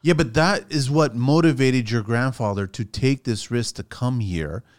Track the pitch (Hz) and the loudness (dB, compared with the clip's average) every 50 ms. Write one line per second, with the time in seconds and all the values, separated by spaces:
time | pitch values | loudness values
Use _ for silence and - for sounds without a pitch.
0 | - 156 175 151 165 120 110 151 156 180 202 - - - 143 156 135 127 143 156 | 2 2 2 2 2 0 2 2 2 2 0 -2 -4 -4 -4 -2 -2 2 2 2
1 | 156 139 110 117 123 135 147 160 165 165 143 127 131 131 127 131 120 107 113 120 | 2 2 2 0 2 4 4 6 4 4 4 4 2 2 4 2 0 0 -2 -2
2 | 104 104 117 117 127 135 120 - 120 104 101 98 98 95 - - 110 - - - | -2 0 0 0 0 -2 -2 -2 -2 -2 0 -2 -4 -6 -6 -8 -8 -8 -4 0
3 | - 131 139 135 _ 127 113 104 - - 120 120 117 - - - 101 _ - - | 0 0 0 0 _ -4 -4 -4 -4 -4 -4 -2 -2 -4 -6 -10 -12 _ -8 -4
4 | 127 123 127 123 113 95 87 82 78 73 76 101 - _ _ | -2 -2 -2 -2 -2 -2 -2 -4 -4 -4 -6 -10 -12 _ _